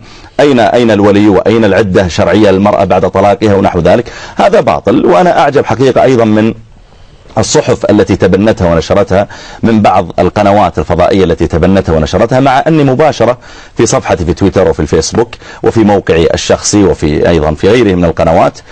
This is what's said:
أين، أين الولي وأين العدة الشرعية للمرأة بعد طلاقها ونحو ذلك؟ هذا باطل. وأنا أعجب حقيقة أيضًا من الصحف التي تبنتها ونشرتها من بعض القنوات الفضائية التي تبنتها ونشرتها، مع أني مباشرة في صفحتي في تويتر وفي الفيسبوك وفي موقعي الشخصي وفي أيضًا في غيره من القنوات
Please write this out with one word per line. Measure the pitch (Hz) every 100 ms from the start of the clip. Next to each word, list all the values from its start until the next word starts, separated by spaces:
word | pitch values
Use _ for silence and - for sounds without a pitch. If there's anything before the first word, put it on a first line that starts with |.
| - - - -
أين، | 147 123
أين | 107 123 117
الولي | 104 101 101 107
وأين | 92 - 117
العدة | 107 95 104 92 92
الشرعية | - 90 101 104
للمرأة | 95 104 -
بعد | 95 92 92
طلاقها | 95 101 98 110
ونحو | 98 95 87
ذلك؟ | 82 107 - - - -
هذا | 302 220
باطل. | 120 73 - 117 -
وأنا | 175 175 160
أعجب | 147 135
حقيقة | 107 110 135 -
أيضًا | - 127
من | 113 107 110 - - - - - - - - -
الصحف | 104 151 - 120 -
التي | 104 98 101
تبنتها | 92 92 110 104 87
ونشرتها | 82 - 95 98 95 101 - - -
من | 113 110
بعض | 104 92 85 -
القنوات | 90 104 98 101 90 90
الفضائية | - 85 87 98
التي | 87 82 82
تبنتها | 82 90 98 90 80
ونشرتها، | 76 92 117 131
مع | 135 131 -
أني | 160
مباشرة | 139 131 151 - 113 123 - - - -
في | 113
صفحتي | 131 101 95
في | 82
تويتر | 87 98 98 92
وفي | -
الفيسبوك | 80 85 - - 117 - - -
وفي | 113 117
موقعي | 101 98 - 82 82
الشخصي | - - 92 - 104
وفي | 92 73 76 76 87
أيضًا | 85 76
في | 78 95
غيره | 127 104
من | 90
القنوات | 85 78 85 85 139 - -